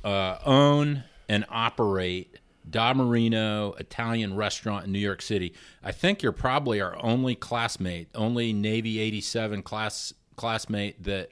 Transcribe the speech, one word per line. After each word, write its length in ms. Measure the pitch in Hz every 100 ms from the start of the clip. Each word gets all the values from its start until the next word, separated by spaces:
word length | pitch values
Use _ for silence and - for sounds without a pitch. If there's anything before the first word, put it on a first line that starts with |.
| 107
uh, 320 | 98 95 92 -
own 580 | 135 143 143 147 143 123 - -
and 160 | 104 104
operate 880 | 113 113 - 110 95 90 90 90 - _ _ -
Da 240 | 87 117
Marino 800 | 131 123 120 117 110 110 107 104
Italian 640 | - 98 - 113 113 110 98
Restaurant 480 | 104 - 110 101 92
in 80 |
New 60 | 98
York 220 | 101 95
City. 320 | - 104 90 - - -
I 80 | 95
think 320 | - 175 202
you're 80 | 120
probably 480 | - - 135 139 107
our 160 | 92 87
only 320 | 117 120 131 123
classmate, 720 | - 120 113 - 92 87 85 -
only 380 | 110 120 117
Navy 460 | 104 104 110 113 110
eighty-seven 640 | 110 107 - 113 110 104
class, 500 | - 107 110 - - - _ -
classmate 640 | 117 113 - 104 101 -
that 260 | 95 98 90